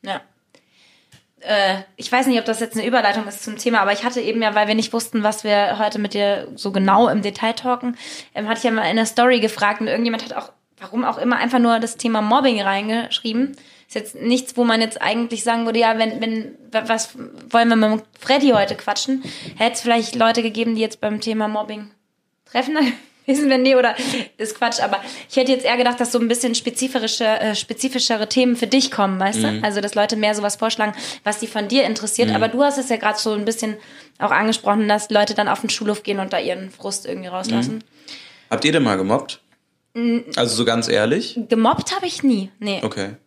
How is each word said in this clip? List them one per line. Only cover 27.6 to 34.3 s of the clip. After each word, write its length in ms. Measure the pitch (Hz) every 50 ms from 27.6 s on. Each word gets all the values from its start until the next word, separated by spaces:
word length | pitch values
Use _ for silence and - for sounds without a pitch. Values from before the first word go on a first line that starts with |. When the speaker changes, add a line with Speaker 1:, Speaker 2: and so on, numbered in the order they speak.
| - - 226 - - 269 262 247 - - 233 214 214 214
Speaker 1:
Themen 260 | - 254 254 254 240
für 100 | 240 233
dich 240 | 196 254 269 262 -
kommen, 300 | - - 202 196 190 185
weißt 200 | 190 196 220 220
Speaker 2:
Mhm. 180 | 220 214 208 214
Speaker 1:
du? 40 | 220
Also, 160 | 208 202 202
dass 120 | 202 208 -
Leute 220 | 214 208 208 233
mehr 180 | 214 208 208 214
sowas 220 | 208 208 208 202
vorschlagen, 380 | - 220 226 - - 214 214 208 - - - - -
was 160 | _ 208 214 214
die 60 | 240
von 220 | 214 - 220 208 202
dir 160 | 233 277 262
interessiert. 460 | - 220 - 214 208 - - 240 220
Speaker 2:
Mhm. 60 | 214
Speaker 1:
Aber 120 | - 220 226
du 140 | 233 247
hast 160 | 277 285 277 277
es 100 | 254 262
ja 80 | 240
grad 220 | 214 - 208 208 214
so 140 | - 220
ein 120 | 214 208 214
bisschen 320 | 220 220 - - 220 208 214 - - - - - _ _ _
auch 120 | 202 202